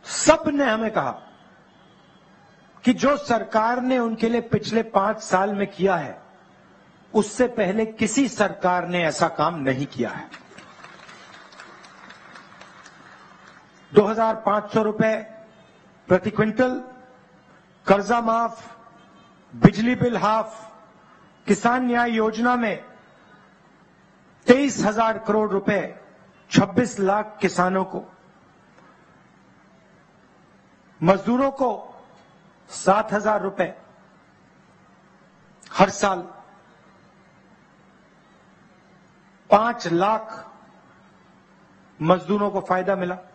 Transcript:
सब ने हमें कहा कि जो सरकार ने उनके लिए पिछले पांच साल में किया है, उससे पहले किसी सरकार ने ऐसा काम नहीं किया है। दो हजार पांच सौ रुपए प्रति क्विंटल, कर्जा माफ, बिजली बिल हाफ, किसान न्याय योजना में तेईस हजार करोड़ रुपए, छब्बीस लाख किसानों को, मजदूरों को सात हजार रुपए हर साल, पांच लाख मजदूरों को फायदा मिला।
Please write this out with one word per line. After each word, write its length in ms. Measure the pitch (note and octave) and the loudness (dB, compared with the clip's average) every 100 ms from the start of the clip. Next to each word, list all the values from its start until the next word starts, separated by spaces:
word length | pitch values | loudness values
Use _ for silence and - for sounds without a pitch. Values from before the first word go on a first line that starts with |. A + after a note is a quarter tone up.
| - | -10
सब 380 | - - D#4+ D#4+ | 0 4 4 2
ने 180 | C#4+ | 0
हमें 260 | C4+ A3 A3 | 0 0 -2
कहा 200 | F3+ C3+ A2 - - - - _ _ - - _ _ _ - - - - - | -2 -4 -8 -16 -20 -20 -20 _ _ -20 -20 _ _ _ -20 -20 -20 -20 -2
कि 80 | - | 0
जो 220 | B3 B3+ C#4+ | 2 2 2
सरकार 640 | C#4+ A#3 - A3 A3+ B3+ | 0 -2 2 0 2 0
ने 180 | B3+ B3+ | 0 0
उनके 300 | A#3 A3 A3+ | 0 0 0
लिए 120 | A#3 | 0
पिछले 400 | A#3 G#3 - A3+ A3+ | 0 -2 0 -2 0
पांच 300 | G3 G3 G#3+ | 0 0 -2
साल 340 | - F#3 G3+ | 0 2 2
में 120 | G3+ G3+ | -2 -4
किया 300 | - F#3+ F3 | 0 0 0
है, 240 | C3+ F#2+ - - - _ - - - _ - | -4 -12 -20 -20 -20 _ -20 -20 -20 _ -2
उससे 320 | G#3+ G#3 - B3 | 0 0 0 0
पहले 380 | A#3+ F#3 G#3+ A3 | 2 -2 0 -4
किसी 420 | - A3 - C4 | -2 -2 0 0
सरकार 580 | - G3 - F3+ F3+ E3+ | 0 -2 0 0 0 -2
ने 140 | F3 | -2
ऐसा 240 | D#3+ C#3+ E3 | -2 0 0
काम 280 | - D#3 F3 | 2 -2 0
नहीं 260 | C3+ B2+ C#3+ | -4 -2 -6
किया 240 | C3+ G#2+ | -6 -6
है। 200 | - - - - - - - - - - - - - - - - F3+ - - - - - - - - - - - - - - - - - - - - - | -6 -14 -20 -20 -20 -20 -20 -20 -20 -20 -20 -20 -20 -20 -20 -20 -20 -20 -20 -20 -20 -20 -20 -20 -20 -20 -20 -20 -20 -20 -20 -20 -20 -20 -20 -20 -20 4
दो 120 | D3 | 6
हजार 300 | G#3 A3+ A3+ A3 | 6 0 0 0
पांच 340 | - G#3 G#3 | 0 -2 0
सौ 100 | A3 | -2
रुपए 340 | G#3+ G#3+ A3 A3 - - - - - - - - - | -2 0 0 0 -8 -20 -20 -20 -20 -20 -20 -20 0
प्रति 220 | F3+ G#3+ | 2 2
क्विंटल, 520 | G3+ G#3+ A3 B3+ - - - - - _ - _ - _ _ - | -2 -2 0 0 -2 -10 -20 -20 -20 _ -20 _ -20 _ _ 2
कर्जा 340 | G3 G3 A#3+ | 2 4 0
माफ, 500 | A3+ A3+ A#3 - - - - - - - - - _ | 2 0 -2 -6 -20 -20 -20 -20 -20 -20 -20 -20 _
बिजली 400 | A#3 - F#3+ A#3 | 6 6 6 0
बिल 220 | B3+ B3 G#3 | 2 0 2
हाफ, 540 | G3+ A3 A3 - - - - - - - - _ - | 2 2 -2 -10 -20 -20 -20 -20 -20 -20 -20 _ 0
किसान 400 | G3+ A#3 B3+ B3 | 2 2 2 0
न्याय 240 | A#3+ A#3+ | 0 0
योजना 440 | A3+ A3 A3 A#3+ B3 | 2 0 0 0 2
में 280 | A3+ E3+ - - - - - - - _ _ _ _ _ _ _ _ _ - | 0 -4 -10 -20 -20 -20 -20 -20 -20 _ _ _ _ _ _ _ _ _ 0
तेईस 320 | B3+ C#4+ G3+ | 2 0 -2
हजार 400 | F#3+ G#3+ A3+ G#3+ | -4 -2 -2 -4
करोड़ 320 | - G#3+ G#3+ | -4 -2 -2
रुपए, 300 | F#3+ G3 G3+ D3+ - - - - _ _ | -4 -2 -4 -6 -14 -20 -20 -20 _ _
छब्बीस 480 | - F#3+ F3+ A#3+ - | 0 2 -2 -4 -2
लाख 360 | F#3+ G#3 G#3+ - | -2 -2 -4 -4
किसानों 440 | F#3+ F3+ F3+ F#3+ | -4 0 0 0
को, 180 | F#3 - - - - _ _ _ _ - - _ _ - _ _ _ _ _ _ _ _ _ _ _ _ _ _ _ _ _ _ | -4 -8 -14 -20 -20 _ _ _ _ -20 -20 _ _ -20 _ _ _ _ _ _ _ _ _ _ _ _ _ _ _ _ _ _
मजदूरों 500 | D#3+ F#3+ - B3 C#4 | 2 2 2 0 0
को 180 | C4+ B3+ G3+ - - - - - - _ _ _ | 0 -2 -2 -12 -20 -20 -20 -20 -20 _ _ _
सात 420 | - F#3 G3+ A3 | -2 2 2 2
हजार 300 | G3+ G#3 G#3+ | -2 0 0
रुपए 320 | F#3+ F#3+ E3 - - - - _ _ _ _ _ _ _ _ _ _ _ _ _ - - - | -4 -4 -6 -6 -20 -20 -20 _ _ _ _ _ _ _ _ _ _ _ _ _ -20 -20 -10
हर 180 | - F#3+ | 2 2
साल, 360 | - G3+ F#3 F3 - - - - - - - - _ _ _ _ _ _ _ _ _ _ _ _ _ _ _ _ _ _ - _ _ _ _ _ | 4 -2 -2 -8 -18 -20 -20 -20 -20 -20 -20 -20 _ _ _ _ _ _ _ _ _ _ _ _ _ _ _ _ _ _ -20 _ _ _ _ _
पांच 360 | G#3 A3+ A#3 E3+ | 2 2 -4 -2
लाख 640 | E3+ G3 A3 - - - - - - - - - - _ _ _ _ _ - - - | 0 0 0 -6 -16 -20 -20 -20 -20 -20 -20 -20 -20 _ _ _ _ _ -20 -20 -6
मजदूरों 500 | D#3 F#3 D#3 G#3 G3+ | 2 2 2 -2 -2
को 100 | F#3+ | -4
फायदा 360 | F3+ F#3 F#3 F#3+ | -4 -4 -2 -4
मिला। 220 | F3+ F#3 - | -4 -8 -14